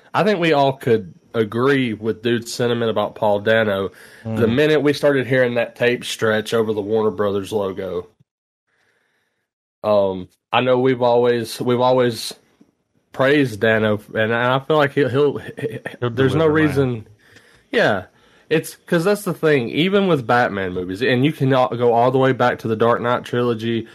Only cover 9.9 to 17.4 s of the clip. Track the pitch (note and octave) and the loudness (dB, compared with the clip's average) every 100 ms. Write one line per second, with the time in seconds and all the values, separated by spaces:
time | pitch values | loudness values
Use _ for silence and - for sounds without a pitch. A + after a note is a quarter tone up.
9.9 | G#2 G2 F#2 F2+ _ - A#2 B2+ B2+ C3 | 2 2 -2 -10 _ -4 -2 2 2 2
10.9 | B2 B2 A#2+ A#2+ A#2+ A2 - A#2+ A#2+ B2+ | 2 2 2 2 0 -2 -6 -2 0 2
11.9 | B2+ B2 A2 - - _ _ _ _ _ | 2 2 -2 -10 -14 _ _ _ _ _
12.9 | _ _ - C3 D3 C3 G#2 A2+ A2 G#2+ | _ _ -2 2 2 2 0 2 2 2
13.9 | G#2 - A2 A2 A#2 B2 C3 C3+ D#3 C#3 | -2 -4 -4 -2 0 0 0 0 0 2
14.9 | C#3 C3 B2+ D3 - - - C3 A#2+ - | 0 0 2 0 -2 -10 -10 -8 -8 -14
15.9 | - B2 A#2 C3+ C#3 D#3+ D#3 D#3 C#3 C3+ | -6 -6 0 0 2 2 2 2 0 -2
16.9 | A#2 G#2 - _ - | -4 -10 -20 _ -20